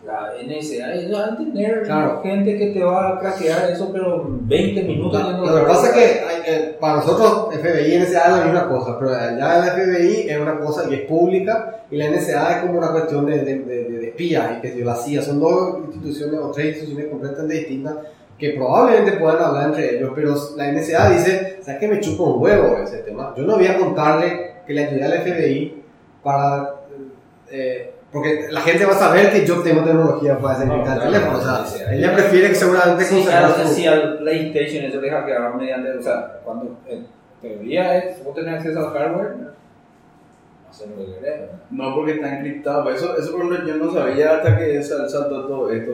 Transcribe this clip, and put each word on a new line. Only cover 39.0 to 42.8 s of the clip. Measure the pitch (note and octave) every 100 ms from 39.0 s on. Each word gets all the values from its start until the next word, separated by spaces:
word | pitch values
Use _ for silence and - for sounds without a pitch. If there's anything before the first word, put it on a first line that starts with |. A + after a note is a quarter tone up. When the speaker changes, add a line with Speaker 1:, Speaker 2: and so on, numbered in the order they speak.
| D#3 F3 G3+ B2+
Speaker 1:
no | B2+ - _ _ _ _ _ _ _ _ _ _ _
sé | - G#2+
lo | G2+
que | F#2+ F#2
querés, | C3+ D3+
¿verdad? | - F#3 -
Speaker 3:
No, | C3 C3
porque | C#3 D3+
está | D3+ C#3+ C#3
encriptado. | C#3+ C#3+ D3 C#3